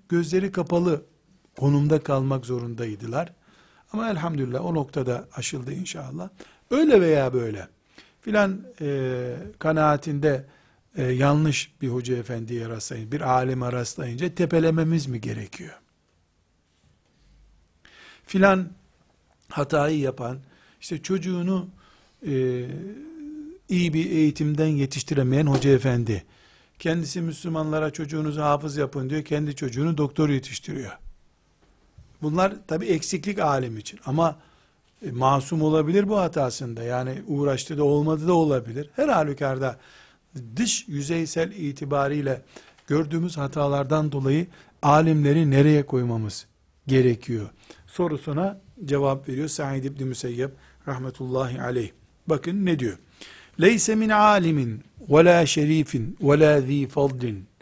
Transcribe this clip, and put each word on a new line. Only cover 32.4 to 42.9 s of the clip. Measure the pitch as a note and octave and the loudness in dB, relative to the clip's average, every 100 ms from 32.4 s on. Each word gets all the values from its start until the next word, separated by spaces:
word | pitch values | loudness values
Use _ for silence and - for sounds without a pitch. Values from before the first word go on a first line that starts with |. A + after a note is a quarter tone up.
| F#3+ G3+ - | 0 -2 -6
tabii | D#3+ G#3+ | -4 0
eksiklik | E3 - F#3 E3+ G3+ | -2 -2 -4 -4 -2
alim | D#3+ C#3 B2+ A2 | 0 0 -2 -8
için | - - - | -12 -14 -4
ama, | C#3+ E3 D#3 _ _ _ _ _ _ G3+ | 0 0 -2 _ _ _ _ _ _ -10
e, | |
masum | B2 C3 C#3 C3 E3 | 0 2 2 0 0
olabilir | D#3 D#3 D3+ F#3+ G3 | 2 2 2 2 2
bu | G#3 | 0
hatasında. | F3 D#3+ C3 - B2+ A#2 | 0 0 -2 -4 -8 -8
Yani | A#2 B2 B2+ C3+ G#3 | -6 -4 -4 -8 -6
uğraştı | C#3+ C#3+ C3 - D3 | -2 0 0 -4 0
da | |
olmadı | D3 D3 D3+ D#3 D#3+ | 2 4 2 0 2
da | |
olabilir. | F3 D#3+ C3 A2 A#2 D3 - | 4 4 0 -2 -10 -8 -2
Her | D4 | 2
halükarda | G#3 D3+ C#3 C#3 C3 C3 A#2+ - - - _ _ D3 A#2 A#2+ | 2 0 -2 -2 -2 -4 -6 -16 -20 -20 _ _ -18 -10 -4
dış | A#3 - - | -2 -2 -4
yüzeysel | C#3+ C#3 E3+ D#3+ E3 E3 | -6 -4 -4 -2 -2 -4
itibariyle | G#3 D3+ C#3 C#3+ C#3+ C#3 D3 C#3 B2 - - - _ | -4 -8 -6 -2 0 0 0 -2 -4 -8 -20 -20 _
gördüğümüz | - | -2